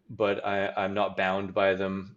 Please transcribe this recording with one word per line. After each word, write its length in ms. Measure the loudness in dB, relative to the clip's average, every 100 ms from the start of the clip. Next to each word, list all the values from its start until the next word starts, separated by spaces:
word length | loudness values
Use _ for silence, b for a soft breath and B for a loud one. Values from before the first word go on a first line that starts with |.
| -10
but 340 | 0 0 0 0
I, 260 | 0 0 0
I'm 180 | -2
not 220 | 0 -2 0
bound 360 | 0 0 -2
by 200 | 2 2
them. 420 | 2 0 -4 -8